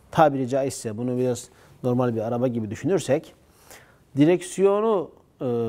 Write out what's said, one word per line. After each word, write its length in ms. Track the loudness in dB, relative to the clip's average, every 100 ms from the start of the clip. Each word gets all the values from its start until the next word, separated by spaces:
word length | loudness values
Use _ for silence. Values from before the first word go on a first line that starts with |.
| _
tabiri 380 | 2 4 2 -2
caizse 500 | -2 -4 -6 -8 -6
bunu 200 | -4 -2
biraz 300 | -2 -2 -8 _ -20 -8
normal 340 | -2 0 0 -2
bir 40 |
araba 280 | -4 -2 -2
gibi 220 | -2 -6
düşünürsek, 640 | -6 -2 -2 0 -2 -2 _ _ _ _ -20 -20 _ _ 2
direksiyonu, 960 | 4 4 0 2 2 4 2 0 -2 -12 _ _
e, 40 | -4 -2